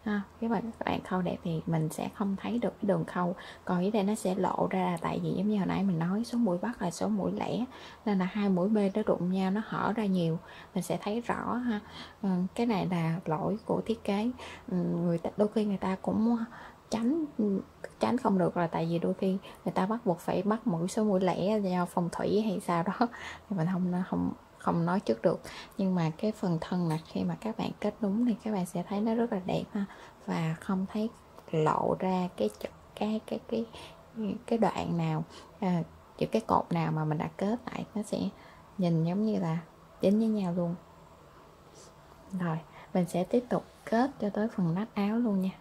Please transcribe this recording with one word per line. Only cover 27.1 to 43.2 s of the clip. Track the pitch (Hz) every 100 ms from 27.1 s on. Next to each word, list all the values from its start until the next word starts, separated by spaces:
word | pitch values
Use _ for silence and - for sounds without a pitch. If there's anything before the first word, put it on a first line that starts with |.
| 190
mà | 185 165
các | 220 226
bạn | - -
kết | 208 208
đúng | 208 202 247
thì | 202
các | 220
bạn | 214 180
sẽ | 180
thấy | 180 202
nó | 226 226
rất | 233
là | 202 185
đẹp | - 190
ha, | 208 202 - - - -
và | 180 160 160
không | - 190 190
thấy | 214 220 - - - -
lộ | 160 156 - - -
ra | 185 185 180 -
cái | 214 -
chỗ, | - - - -
cái, | 208 220 -
cái, | 220 -
cái, | 226 226 - - - - 233 214 - -
cái | 233
đoạn | 196 - 170 170
nào, | 160 156 160 - - -
à, | 190 175 165 - - -
kiểu | -
cái | 220 -
cột | - -
nào | 170 160
mà | 156 156
mình | 151
đã | 160 160
kết | 196 233 -
lại, | - - 214
nó |
sẽ | 214 - 190 - - - - -
nhìn | 180 165
giống | 165 185 220
như | 202
là | 175 165 165 - - -
dính | 185 208
với | 226
nhau | 214 185
luôn. | 180 170 175 - - - - - - - - - - - - - - - 190
Rồi, | 175 160 - - -
mình | 185 175
sẽ | 170